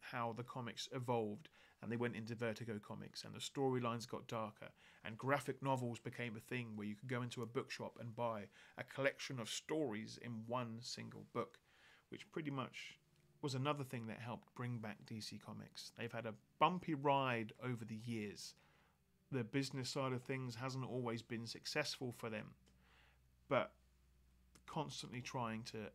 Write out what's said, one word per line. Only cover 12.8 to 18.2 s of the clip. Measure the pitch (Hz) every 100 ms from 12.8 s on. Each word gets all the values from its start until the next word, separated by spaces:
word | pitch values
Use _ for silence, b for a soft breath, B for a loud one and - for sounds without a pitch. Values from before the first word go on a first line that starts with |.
| - - _ _ - -
was | 143
another | 127 143 143
thing | 127 123 110
that | 107
helped | 117 110 -
bring | - 123 117
back | 107 104
D | 135 110
C | - 107
Comics. | - 107 - - - -
They've | 113
had | 113 113
a | 104 _ -
bumpy | 156 180 -
ride | 139 143 139 131 117 107 -
over | 127 117
the | 107 110
years. | 117 113